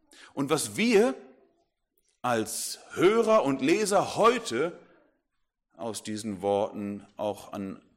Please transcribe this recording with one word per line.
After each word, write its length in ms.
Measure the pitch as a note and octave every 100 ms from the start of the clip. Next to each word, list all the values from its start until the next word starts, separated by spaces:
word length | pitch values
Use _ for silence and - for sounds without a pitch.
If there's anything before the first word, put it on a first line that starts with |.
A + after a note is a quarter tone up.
| _ - -
Und 160 | - C#3
was 260 | D3 A#2 G2+
wir 400 | A3+ G#3 A#3+ C4 - - _ _ _ _ _ _ _ _
als 560 | B2 A#2 G#2+ - - - -
Hörer 520 | - E3 A3+ A3+ A3
und 160 | C#3 C3+
Leser 540 | C3 F#3+ G#3 G3 C#3
heute 640 | - G#3+ B3 - A#2 D#3+ - - _ _ _ _ _ _ _ _ -
aus 280 | A#2 G#2
diesen 380 | - G#2+ A2 F#2+
Worten 640 | G2+ G2+ G#2+ G#2+ G2+ G2+ - -
auch 360 | G#2 G2+ -
an 300 | - G2 - _